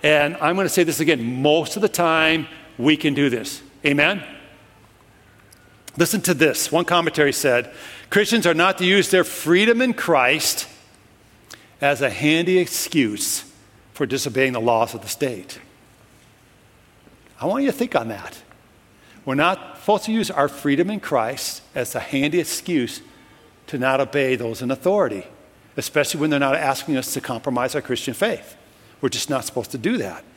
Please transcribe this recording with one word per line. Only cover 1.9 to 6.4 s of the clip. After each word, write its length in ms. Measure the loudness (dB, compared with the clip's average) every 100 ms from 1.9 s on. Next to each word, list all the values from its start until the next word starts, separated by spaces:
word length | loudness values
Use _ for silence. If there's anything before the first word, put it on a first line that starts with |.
| 2 2 4 4 2 -2 -12 -20 -2
we 180 | 2 2
can 160 | 2
do 160 | 2 2
this. 320 | 0 -4 -12 -16 -4
Amen? 380 | 0 2 2 0 -8 -18 -20 -20 -20 _ -20 _ _ _ _ _ -20 -20 _ _ -18 -2
Listen 220 | 0 0
to 100 | -2
this. 400 | 2